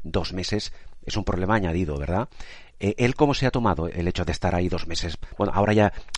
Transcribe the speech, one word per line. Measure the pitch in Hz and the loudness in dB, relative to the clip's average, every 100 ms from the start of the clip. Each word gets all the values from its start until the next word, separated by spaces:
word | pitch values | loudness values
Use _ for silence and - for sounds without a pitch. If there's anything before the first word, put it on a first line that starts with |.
dos | 80 87 85 | -4 -2 -2
meses | 92 90 104 - - - - | -4 -2 -2 -4 -10 -12 -12
es | - - | -6 -2
un | |
problema | 95 90 92 | 0 0 2
añadido, | 110 92 82 87 71 | 2 2 0 0 -2
¿verdad? | 71 90 127 - - - - - | -2 -2 -2 -8 -14 -14 -18 -4
Eh, | 98 107 | -2 2
¿él | 123 | 2
cómo | 131 143 | 4 2
se | 139 131 | 4 2
ha | |
tomado | 131 117 82 82 | 2 2 2 0
el | 82 87 | -2 0
hecho | 87 | 0
de | 82 | 0
estar | 80 92 | 0 0
ahí | 87 90 | 2 0
dos | 87 - | 0 -2
meses? | 82 87 82 - - | -2 -4 -6 -8 -2
Bueno, | 101 | 0
ahora | 98 104 | 2 4
ya | 107 104 - - | 6 4 2 -8